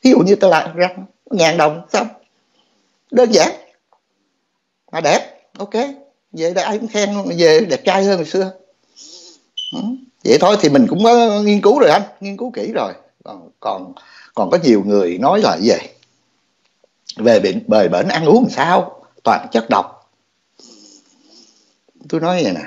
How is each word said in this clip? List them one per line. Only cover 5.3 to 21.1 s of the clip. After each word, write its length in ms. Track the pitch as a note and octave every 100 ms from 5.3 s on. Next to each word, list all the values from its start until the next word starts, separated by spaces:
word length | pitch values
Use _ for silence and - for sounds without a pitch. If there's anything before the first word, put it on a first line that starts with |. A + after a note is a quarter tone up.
| - _ -
ok, 160 | G3+ A3 C#4 C#4 _ _ _
về 180 | E3 E3
đây 140 | F3+
ai 140 | F3 G#3+
cũng 100 | A3+
khen 220 | G#3 G3+ G3+ F#3 E3+
về 220 | E3+ D#3
đẹp 240 | G#3 C3
trai 200 | - F#3
hơn 120 | G3 F#3+
hồi 100 | D#3
xưa. 260 | F#3 F#3+ - _ _ _ _ - - - _ _ - -
Ừ. 60 | F3 G#3 C4 - _
Vậy 140 | - C3+
thôi 160 | F3+ G#3
thì 80 | D#3
mình 180 | G3 F#3+
cũng 180 | F3
có 360 | A3+ A#3+ A#3 G#3
nghiên 200 | G#3 G#3
cứu 180 | G3+ C#4
rồi 120 | F#3+
anh, 120 | E3+ G3+ -
nghiên 160 | G3+ G3
cứu 140 | A#3+
kỹ 220 | A2+ A2
rồi. 200 | - G2+ F2 _ _
Còn, 260 | - G2 E2 _
còn, 320 | - F#2+ F#2+ - _ - _
còn 160 | - F#2+
có 80 | F3
nhiều 200 | E3 G#2+ G2
người 320 | G#2 F2+ F2+
nói 220 | C3 G3+
là 160 | C#3+ E2
gì 80 | A2
vậy? 200 | E2+ - _ _ _ _ _ _ _ _ _ _ _ - -
Về 240 | A2 A2
bệnh, 200 | G2 F#2+ -
bề 220 | G#2+ F#2
bển 200 | F2+ F3
ăn 160 | D#3+
uống 180 | D#3+ A3
làm 80 | C4
sao? 520 | - D3+ F#3 F3 - _ _
Toàn 220 | - F#2+ -
chất 180 | A#2 A2+
độc. 420 | G#2 - - _ _ _ _ _ _ A#2+ A2 G#2 G2+ _